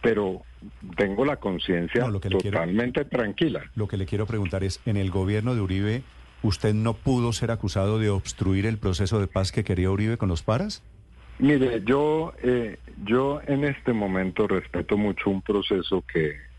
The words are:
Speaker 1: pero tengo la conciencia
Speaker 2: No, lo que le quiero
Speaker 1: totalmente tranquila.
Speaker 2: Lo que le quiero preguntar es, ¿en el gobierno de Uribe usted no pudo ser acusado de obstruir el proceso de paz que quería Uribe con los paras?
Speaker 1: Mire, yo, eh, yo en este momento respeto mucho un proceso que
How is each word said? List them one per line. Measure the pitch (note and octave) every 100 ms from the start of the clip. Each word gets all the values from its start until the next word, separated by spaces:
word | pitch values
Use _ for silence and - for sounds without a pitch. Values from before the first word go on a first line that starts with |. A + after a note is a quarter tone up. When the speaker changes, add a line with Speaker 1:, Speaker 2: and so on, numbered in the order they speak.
Speaker 1:
pero | A#2 G#2+ G2 F2+ - - - - F#2+ F2
tengo | G2+ G2+
la | C3+ C#3
conciencia | G2+ F2 - F2 E2+ A#2+
Speaker 2:
No, | A#2+
lo | G2+
que | G2
le | F#2+
quiero | G2+ E2
Speaker 1:
totalmente | E2+ G2+ B2 B2
tranquila. | D3 B2 A2 - E3 G#2+ - -
Speaker 2:
Lo | G#2
que | G2+
le | F#2
quiero | G#2 G#2
preguntar | A2 F#2+ F#2+
es, | F#2+ - -
¿en | G2+
el | F#2+
gobierno | F#2 F#2 G#2 A2+
de | B2
Uribe | F#2+ G2 G#2 A#2 C3 - - -
usted | A2 F2+ G#2+
no | G#2+ A2+
pudo | A2+ - B2 A#2
ser | A2 A#2
acusado | A2+ G#2 G#2 G2 A2
de | G#2+
obstruir | G2 - - F#2+ F#2+ G#2+
el | G#2+
proceso | G2 F2 F#2+ A2
de | F#2+
paz | G2 F#2+
que | -
quería | G2+ F2+ F2+
Uribe | G2 G#2+ A#2+
con | G2+
los | E2
paras? | - A#2 G#3 - - - - - - -
Speaker 1:
Mire, | C#3 D3 B2+ A#2
yo, | G2 C#3 D3+ D#3 D#3+ -
eh, | B2 B2 A2+ - - -
yo | G2+ A#2+ C#3 D3 -
en | C#3
este | C#3+ C3+ -
momento | A2+ G2+ F#2 F#2 F#2 G#2
respeto | F#2+ - F2+ - G#2
mucho | G#2 F#2+ -
un | G2
proceso | - G2+ F#2 G2 E2+ F#2 -
que | F2 D#2 C#2+ -